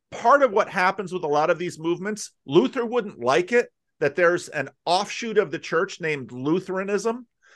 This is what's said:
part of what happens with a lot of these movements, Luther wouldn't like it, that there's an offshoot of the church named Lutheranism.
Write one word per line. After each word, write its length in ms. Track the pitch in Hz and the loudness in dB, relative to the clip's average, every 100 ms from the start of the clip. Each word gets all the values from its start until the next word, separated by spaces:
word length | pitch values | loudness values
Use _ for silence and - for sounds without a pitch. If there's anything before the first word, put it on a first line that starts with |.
| _ | _
part 320 | - 233 285 | -2 4 6
of 80 | 262 | 6
what 180 | 196 180 | 2 0
happens 440 | 180 185 190 185 | 2 0 0 -6
with 100 | 180 | -4
a 60 | 160 | 0
lot 220 | 147 160 | 2 2
of 80 | 160 | 0
these 200 | 175 151 | -2 -6
movements, 540 | 160 170 196 208 - _ - | -4 -4 -4 -8 -10 _ 0
Luther 380 | 147 247 262 | 2 2 0
wouldn't 360 | 233 247 202 - | -2 -2 -4 -4
like 320 | 120 147 180 | 2 2 2
it, 160 | 240 - _ _ - | 2 0 _ _ -4
that 160 | 147 139 | -2 2
there's 320 | 175 175 - | 2 2 -2
an 220 | 151 135 _ | -8 -8 _
offshoot 540 | - 180 202 - 233 208 | 0 0 0 -6 -4 0
of 140 | 180 | 0
the 60 | 151 | -2
church 420 | - 165 190 - | -4 -2 -2 -4
named 320 | 165 147 120 | -4 -4 -6
Lutheranism. 960 | 123 135 180 185 185 196 202 226 240 240 _ _ | -6 -2 -2 -2 -6 -2 -2 -2 -4 -8 _ _